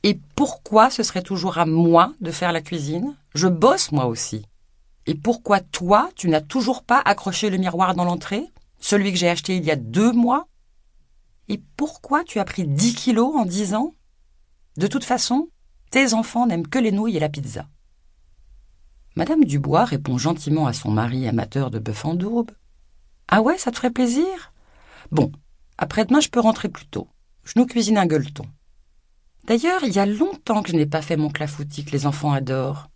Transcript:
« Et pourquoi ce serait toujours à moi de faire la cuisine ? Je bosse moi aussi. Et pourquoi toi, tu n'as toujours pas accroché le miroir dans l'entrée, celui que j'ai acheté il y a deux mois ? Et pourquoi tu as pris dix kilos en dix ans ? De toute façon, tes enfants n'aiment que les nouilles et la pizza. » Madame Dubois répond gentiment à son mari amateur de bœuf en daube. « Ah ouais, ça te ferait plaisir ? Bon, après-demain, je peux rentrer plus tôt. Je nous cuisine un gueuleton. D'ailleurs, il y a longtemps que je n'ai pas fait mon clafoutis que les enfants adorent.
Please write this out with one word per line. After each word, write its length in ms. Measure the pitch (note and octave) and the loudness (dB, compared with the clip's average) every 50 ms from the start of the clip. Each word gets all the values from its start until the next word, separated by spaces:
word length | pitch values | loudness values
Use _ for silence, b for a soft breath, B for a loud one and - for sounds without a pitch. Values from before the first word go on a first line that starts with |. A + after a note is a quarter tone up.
« 0 | |
Et 160 | - G#3 G#3 - - - - | 2 2 0 0 -6 -14 -2
pourquoi 560 | - D4 - - - _ - G#3+ A3 A3 C4 | -2 -2 -2 -2 -12 _ 4 6 6 6 6
ce 140 | - - A3+ | 4 -2 -4
serait 180 | - - F#3 | -2 -4 -6
toujours 360 | F3+ - G3 F3+ D#3+ F#3 E3 E3 | -6 -4 -6 -4 -4 -4 0 0
à 60 | E3+ | 0
moi 480 | D#3+ D#3+ E3 E3+ E3+ E3+ E3+ F3+ C4 - _ | 2 4 4 6 6 8 6 6 4 0 _
de 120 | G3 D#3+ | -8 -8
faire 180 | - - F3+ F3 | -4 -2 -2 -2
la 100 | E3+ E3 | -2 -2
cuisine ? 540 | D#3 - F3 D#3+ C#3+ C#3+ D#3 F3 A3 C#4+ C#4+ _ _ _ - | -4 -6 -8 -6 -6 -4 -4 -4 -4 -6 -8 _ _ _ -4
Je 100 | C#3+ F3 | 0 2
bosse 460 | F#3 F3 D#3+ G3+ C4 E4 F#4+ - - | 2 4 6 4 4 4 4 0 0
moi 140 | D3+ C#3+ B2+ | 0 0 0
aussi. 380 | B2 A2+ A2+ - - - G#2+ G2+ - _ _ _ _ _ _ _ _ _ _ _ | 0 -2 -4 -6 -8 -8 -10 -12 -14 _ _ _ _ _ _ _ _ _ _ _
Et 80 | - E3 | -6 -6
pourquoi 460 | D3 D3 A3+ A#3 A#3 _ - G#3 F#3+ | -2 0 -2 -2 0 _ 0 0 0
toi, 500 | F#3 - - - F3+ F3 G#3 G#3+ D4 F4+ _ | 0 -6 -8 -6 0 2 2 2 2 0 _
tu 120 | - - F3 | -4 -2 0
n'as 120 | D#3 D#3 | 0 0
toujours 420 | D3+ D3 - C4 A3 F#3+ D#3+ - | -2 -2 -4 -2 0 0 -2 -4
pas 180 | _ - - C#3 - | _ 0 0 2 2
accroché 460 | - G3+ - - G3 F3+ - A3 G#3 | 2 -2 -2 -4 -6 -4 -2 -2 -2
le 60 | F#3 | 0
miroir 380 | F#3+ F#3+ F3+ E3 F3 F#3 F#3 F#3 | 0 -2 -2 0 0 0 0 2
dans 100 | F3+ F3 | 0 0
l'entrée, 460 | F3 F3 E3+ - - G3+ A3 D#4+ - _ - _ _ _ _ | 0 -2 -4 -4 -6 -6 -6 -6 -8 _ -20 _ _ _ _
celui 320 | - - G#3 G#3 F#3+ G3+ | -2 2 2 2 2 2
que 40 | F3+ | 0
j'ai 120 | F3 F3 E3+ | 2 0 0
acheté 280 | E3+ E3 - - F#3+ | 0 0 -2 -2 -2
il 60 | F3+ | -2
y 80 | D#3 D#3+ | 0 0
a 60 | D3+ | -2
deux 340 | C#3 A2+ A2 A2+ F3+ G#3+ A#3+ | -2 -4 -2 0 2 2 4
mois ? 380 | A#3 A#3+ A#3 A#3+ B3+ D4 F4 _ _ _ _ _ _ _ _ _ _ - _ _ _ _ _ _ _ _ _ | 4 4 2 4 2 0 -2 _ _ _ _ _ _ _ _ _ _ -20 _ _ _ _ _ _ _ _ _
Et 160 | - G#3 - - - _ | -8 -8 -8 -8 -18 _
pourquoi 480 | - D4 D4+ - - - - C#4 D4+ F4 | -6 -6 -6 -6 -14 -4 0 0 0 0
tu 160 | - - G#3+ | -2 -4 -4
as 40 | G3 | -4
pris 220 | - - - F3 | -4 -4 -4 -2
dix 300 | D3 C#3 D3 G3 A#3+ A#3 | -2 2 2 2 2 2
kilos 400 | - - B3+ A#3 A3 A#3+ C#4 D#4 | 0 0 2 2 2 2 2 2
en 80 | C#4+ A3 | 0 -2
dix 300 | F3+ F3 G3+ G#3+ F3+ G3+ | 0 -2 -4 -4 -2 -2
ans ? 200 | G#3+ C4 E4 _ _ _ _ _ _ _ _ _ _ _ _ _ _ _ _ _ | -2 -4 -4 _ _ _ _ _ _ _ _ _ _ _ _ _ _ _ _ _
De 120 | D3+ F3 G3+ | -4 -2 -2
toute 160 | - C4 A#3+ | -2 -4 -2
façon, 460 | - B3 B3 - - - C#4 E4 E4+ _ _ _ _ _ _ _ _ | -2 -2 -2 0 0 0 -2 -2 -4 _ _ _ _ _ _ _ _
tes 220 | - C4 C#4 A#3+ A3+ | 2 2 4 4 2
enfants 340 | A3 A3+ - - A#3 B3 A#3 | 0 0 -2 -2 0 0 2
n'aiment 180 | F3 E3+ D#3+ | 0 -2 -4
que 140 | D3 - - | -2 -2 0
les 100 | A#3 A3 | 2 2
nouilles 260 | G3 G3+ G#3+ A#3 G3+ | 2 0 0 0 0
et 40 | D#3 | 0
la 80 | D3+ D3 | -2 -2
pizza. » 400 | D3 D3 C3+ A#2 G#2+ - - - _ _ _ _ _ _ _ _ _ _ _ _ _ _ - _ - - - - _ _ - - _ _ _ - _ | -4 -6 -10 -8 -10 -10 -12 -14 _ _ _ _ _ _ _ _ _ _ _ _ _ _ -20 _ -20 -20 -20 -20 _ _ -20 -20 _ _ _ -10 _
Madame 300 | D#3+ E3+ F3+ D#4+ D#4+ C#4+ | -4 -2 0 4 4 4
Dubois 400 | D#3+ C#3+ C#3+ C#3 C#3 D3 E3+ A#3 | 4 4 -2 0 2 2 2 2
répond 340 | A#3 D3 C3+ - C3+ B2+ B2 | 2 -2 -4 -2 -2 -2 0
gentiment 480 | A#2 D#3+ E3 D#3+ - D3 D3+ D#3+ D3+ | 0 -2 -2 -2 -2 -2 0 0 0
à 60 | B2+ | 0
son 180 | A2+ - - - | -2 -4 -4 -2
mari 380 | G#2+ G#2+ A#2 A#2 B2 C3 C3 A2+ | 0 0 0 0 -2 -2 -2 0
amateur 420 | G#2+ A2+ A#2+ A2 - C#3 C#3 B2 | -2 -2 -2 -2 -4 -4 -4 -2
de 80 | A2 A2+ | -4 -6
bœuf 260 | G#2+ - G#2 - - | -6 -6 -8 -6 -4
en 100 | D3 E3+ | -4 -2
daube. « 360 | F3 F#3 G#3 A#3 A#3 A#3 - - _ _ _ _ _ _ _ _ - _ _ _ _ _ - F3+ | -2 -2 -2 -2 -2 -2 -2 -8 _ _ _ _ _ _ _ _ -20 _ _ _ _ _ 2 2
Ah 60 | G#3+ | 4
ouais, 160 | A3 C4 F4 | 4 4 2
ça 140 | F#4 - A#3+ | 0 -2 -6
te 60 | A#3+ | -4
ferait 140 | - - B3+ | -2 -2 -2
plaisir ? 640 | A#3+ - B3+ A#3+ A#3+ C#4 E4+ F#4+ F#4+ E4+ - - b b b b b b b b b b b b | 2 2 0 2 2 0 0 0 -2 -8 -14 -20 b b b b b b b b b b b b
Bon, 220 | D3+ D3+ - - - - _ _ - _ - _ _ - | 2 2 2 2 -2 -12 _ _ -20 _ -20 _ _ -6
après-demain, 420 | F3 D3+ - A3 A3 - B3+ D4+ | -6 -2 0 -2 2 4 4 2
je 80 | D4+ - | 2 2
peux 120 | - A#3+ | 0 2
rentrer 280 | A#3 A3 A3+ - - F#3 | 2 2 2 0 -4 -8
plus 160 | - - - | -8 -10 -20
tôt. 240 | - - G2+ - _ _ _ _ _ _ _ _ | -10 -10 -10 -10 _ _ _ _ _ _ _ _
Je 100 | - - | -2 2
nous 80 | A3+ B3 | 2 2
cuisine 320 | B3 - A#3+ G#3+ G3+ A3 | 2 2 -2 2 2 2
un 80 | G#3 F#3 | 2 4
gueuleton. 400 | E3+ D3+ D3 C#3+ D3 - - - - - _ _ _ - _ _ _ _ _ _ _ _ _ _ _ _ _ - | 2 2 0 -2 -4 -10 -14 -16 -16 -18 _ _ _ -20 _ _ _ _ _ _ _ _ _ _ _ _ _ -2
D'ailleurs, 400 | - A3+ A#3 C4+ E4+ F#4 F#4 D4 | 0 0 2 2 0 0 0 0
il 80 | A#3+ | 0
y 60 | F3+ G3 | 2 2
a 60 | G3 | 2
longtemps 580 | G3+ G#3+ G#3+ D#4 G4 F#4+ - _ - A3 G#3 | 2 2 0 0 -2 -2 -8 _ -2 0 0
que 80 | G3 - | 0 0
je 60 | E3 | 0
n'ai 80 | D#3+ D3+ | 0 2
pas 160 | D3 D3+ D#3+ | 2 -2 -4
fait 160 | D3+ - E3+ | -2 -2 0
mon 140 | D3+ D3+ D3+ | 0 0 -2
clafoutis 540 | D3 - D3+ D3 - - C#3+ D3 - - C#3+ | -2 -6 -8 -8 -6 -10 -12 -10 -10 -12 -8
que 80 | - | -4
les 120 | - C#3 C#3 | -4 -2 -2
enfants 280 | C#3+ C#3 - - D3 | -2 -4 -2 -2 -2
adorent. 580 | C#3+ C3+ C3 B2+ C3 C3 B2+ C3+ C#3+ - - - _ | -2 -2 -2 -4 -4 -4 -4 -6 -8 -10 -14 -20 _